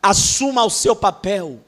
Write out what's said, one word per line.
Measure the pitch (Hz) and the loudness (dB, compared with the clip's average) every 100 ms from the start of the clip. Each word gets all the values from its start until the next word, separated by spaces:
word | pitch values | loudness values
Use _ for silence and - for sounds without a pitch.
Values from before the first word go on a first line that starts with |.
Assuma | 196 196 - - 277 254 | 4 2 0 0 -2 0
o | 226 | 0
seu | - - 226 | 0 0 2
papel | 202 - 185 202 170 120 | 0 -2 -4 -4 -6 -14